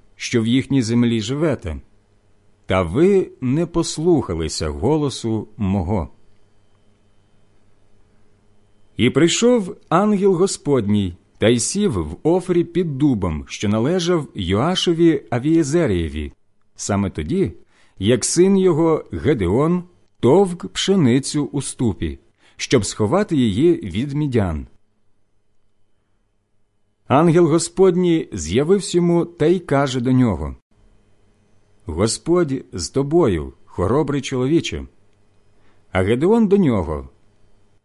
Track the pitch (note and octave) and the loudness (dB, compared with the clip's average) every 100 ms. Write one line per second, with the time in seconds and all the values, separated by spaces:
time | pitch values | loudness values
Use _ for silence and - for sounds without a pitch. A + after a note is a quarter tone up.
0 | _ - - A#2+ A2+ C3 - C#3 A2 A#2 | _ -14 -4 -2 2 0 2 0 2 2
1 | A#2+ A#2 G#2 C#3+ D#3+ A#2 F2+ C#2+ - _ | 2 0 -4 -2 -2 -4 -6 -12 -14 _
2 | _ _ _ _ _ _ - F#2+ E2+ A2 | _ _ _ _ _ _ -2 0 0 2
3 | F#3 G3 - - B2 D3 E3+ E3+ D#3+ - | 4 2 0 -4 -2 -2 -2 -2 -4 -2
4 | F3 D3+ - D#2+ D#2+ - D#2 C#2+ G#2 D#3 | 2 2 0 -4 -4 -4 -6 -2 -2 0
5 | C#3+ - A#2 A2 - - G2 G2+ E2+ G#2 | -2 -4 -4 -4 -6 -6 -2 -2 -2 -4
6 | C2+ - - - _ _ _ _ _ _ | -6 -12 -20 -20 _ _ _ _ _ _
7 | _ _ _ _ _ _ _ _ _ - | _ _ _ _ _ _ _ _ _ -20
8 | _ _ - _ _ _ _ _ - - | _ _ -20 _ _ _ _ _ -14 -2
9 | A#2 C3+ E3 - A#3+ B3 F3 - _ E3 | 0 4 2 4 2 2 0 -10 _ 0
10 | G#3+ G3+ G3 E3+ F#3+ - D3 C3 G2+ G#2 | 2 2 2 2 0 -2 -2 0 2 0
11 | F#2+ F2 _ - G#2 A#2+ - G3 G#3 G2 | -2 -6 _ 0 2 2 -2 -2 -2 -2
12 | D2+ E2+ D#3 F3+ F3+ F3 E3+ F3 F3 C3 | -6 -4 0 0 0 -2 0 -2 -4 0
13 | D3 A2+ F2+ D2+ C#2 - G2+ A2 B2+ F#3 | 0 0 -2 -4 -8 -6 -2 0 0 -2
14 | E3 F3 C3 - F2 G2+ D#3 F#3 F#3 E3 | 0 -2 -4 -6 -2 0 0 0 0 2
15 | E3+ D3+ - B2 D3 E3 C#3 E3+ C#3+ F2+ | 2 2 -2 -4 0 0 2 0 0 0
16 | D#2+ D2+ C#2+ - _ _ _ - - G2+ | -2 -6 -10 -14 _ _ _ -12 -4 -2
17 | F#2+ - D#2 F#3+ B2 - _ _ _ - | -2 -4 -4 -2 -4 -6 _ _ _ -4
18 | F#2+ A#2+ - E3 F#3+ G3 F#3 D3+ E3 D#3 | 0 0 0 2 4 4 2 2 2 0
19 | - C3 A#2+ A2+ F2 A2+ D#3 F3+ F3 _ | -4 -4 -2 0 0 0 0 -2 -6 _
20 | _ _ A#2 E3+ G3 F3 - - - G3 | _ _ 2 4 2 -4 -10 -4 0 2
21 | C3 C3+ C3+ D3 C#3+ C#3+ - - A#2+ F2+ | 4 2 0 -4 -4 -6 -8 -4 -4 -4
22 | E2 C2+ _ _ _ - - C3 - - | -8 -10 _ _ _ -14 0 0 0 -4
23 | G#2 F3+ G#3 D3+ A#2+ G2 E3+ E3 A2 G#2 | -2 0 0 0 0 2 2 0 -4 -6
24 | C#3+ C#3+ D3+ A#2+ F#2+ D#2 C2 - _ _ | -4 -4 -2 0 -2 -4 -10 -18 _ _
25 | _ _ _ _ _ _ _ _ _ _ | _ _ _ _ _ _ _ _ _ _
26 | _ _ _ _ _ _ _ _ _ _ | _ _ _ _ _ _ _ _ _ _
27 | - C3 E3+ E3 E3 E3 - - F#3+ F3 | 0 2 4 4 4 2 0 2 4 4
28 | F3 D#3+ - F#2 D2+ G#2+ D3+ G3 - F3 | 2 0 -2 -8 -2 0 2 0 0 0
29 | F3 E3+ E3 - D3+ F#3 F3 C#3 C#3 B2+ | 2 2 -2 0 0 0 0 0 0 -2
30 | B2 B2+ A#2+ D#2 D2 C2 _ _ _ _ | 0 2 2 0 -6 -12 _ _ _ _
31 | _ _ _ _ _ _ _ _ - D#2 | _ _ _ _ _ _ _ _ -8 -2
32 | A2+ - - F3 D#3+ - - F#2+ - C3+ | -2 -2 0 0 0 -4 -8 -10 -6 -4
33 | C#3+ E3+ C#3 E2+ C2+ - - - F#2 C3+ | 0 2 2 0 -4 -14 -12 -4 0 0
34 | C#3+ C#3+ - B2+ C3 D#3+ - D2+ C2+ _ | 0 -4 -4 -4 0 0 -2 -8 -12 _
35 | _ _ _ _ _ _ _ _ _ F#2+ | _ _ _ _ _ _ _ _ _ -2
36 | F#2+ B2 F3 A#3 G#3 G3+ D#3 G#2+ D#2+ D2 | 0 2 2 4 4 4 4 2 -2 -6
37 | C2+ _ _ _ _ _ _ _ | -10 _ _ _ _ _ _ _